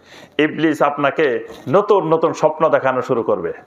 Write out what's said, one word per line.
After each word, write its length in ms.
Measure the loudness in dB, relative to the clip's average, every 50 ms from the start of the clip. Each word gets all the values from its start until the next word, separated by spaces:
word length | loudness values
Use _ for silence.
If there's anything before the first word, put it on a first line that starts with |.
| _ -20 -20 -20 -20 -8 _ -2
ইবলিস 440 | -2 -2 0 -2 -2 -2 0 0
আপনাকে 680 | 0 0 0 -2 -2 -2 0 0 0 0 0 -4 -6 -10 -16 -14 -4 0
নতুন 440 | 2 2 4 4 2 2 2 2
নতুন 200 | 0 2 0 -2
স্বপ্ন 360 | 0 2 0 0 2 0 2 2
দেখানো 340 | 2 2 2 0 -2 -2
শুরু 200 | -2 -2 -2 -2
করবে। 300 | 0 -2 -2 -2 -4 -6 -8 -10 -16